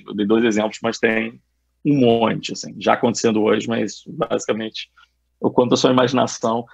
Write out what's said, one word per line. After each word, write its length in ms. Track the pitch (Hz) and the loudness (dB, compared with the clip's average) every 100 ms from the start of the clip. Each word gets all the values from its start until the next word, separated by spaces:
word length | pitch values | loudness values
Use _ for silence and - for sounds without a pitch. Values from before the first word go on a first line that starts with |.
| - | -10
eu 80 | |
dei 100 | 101 | -4
dois 200 | 104 113 | 2 2
exemplos, 340 | 117 104 107 - | 2 0 -2 -4
mas 160 | 117 - | -6 -2
tem 420 | 117 110 113 - _ _ _ _ | 0 0 -4 -10 _ _ _ _
um 160 | 151 143 | 0 4
monte, 540 | 120 117 110 104 - | 4 4 2 -2 -6
assim, 220 | - 117 - | -10 -12 -4
já 140 | 110 | -2
acontecendo 480 | 117 120 101 117 107 | 0 0 0 0 2
hoje, 260 | 107 107 117 | 2 0 -2
mas 360 | 113 104 - - | -4 -4 -8 -12
basicamente 840 | 143 - - - 110 110 - - _ _ _ _ - | -8 -4 -4 -4 -6 -8 -12 -16 _ _ _ _ -6
o 100 | 123 | -2
quanto 240 | - 123 | 2 2
a 40 | 127 | 4
sua 120 | 135 | 4
imaginação, 720 | 127 123 127 117 - 117 117 120 | 4 2 2 0 -2 -4 -4 -8